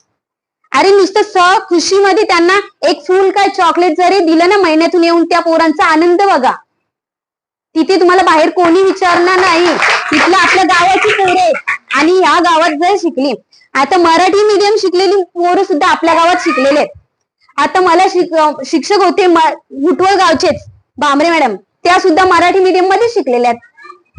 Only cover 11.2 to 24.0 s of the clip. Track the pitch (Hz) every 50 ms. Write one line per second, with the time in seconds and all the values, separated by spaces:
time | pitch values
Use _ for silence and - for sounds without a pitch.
11.2 | 392 370 359 370 370 330 403 - - - - - _ - - 262 302 320 359 381
12.2 | 359 294 302 349 330 349 349 302 330 349 302 285 339 359 415 392 339 330 254 254
13.2 | 269 285 226 - - _ _ _ _ _ - 254 277 262 381 359 349 330 330 330
14.2 | 359 370 - 392 415 427 415 349 403 403 440 - 381 370 339 359 392 359 403 403
15.2 | 359 - - 349 349 349 359 381 392 - 370 294 381 359 302 - 320 330 330 330
16.2 | 339 339 349 349 - 330 269 254 262 277 294 294 240 - - - - _ _ _
17.2 | _ _ _ _ _ _ _ - 285 320 - 381 370 370 330 349 381 381 - 359
18.2 | 339 - 330 320 302 302 285 - 269 - - 311 262 - 415 392 392 349 349 381
19.2 | 392 359 339 330 320 302 277 339 _ _ - 269 269 349 370 - 359 381 403 370
20.2 | 381 349 320 - - 330 285 - - - - - _ _ _ - - 285 269 277
21.2 | - 339 330 320 285 240 202 185 - _ _ _ - 339 359 370 359 370 311 339
22.2 | 370 370 359 330 339 359 359 392 370 381 330 370 359 381 381 403 480 466 466 403
23.2 | 277 - 240 240 240 240 233 233 - _ _ - - - - -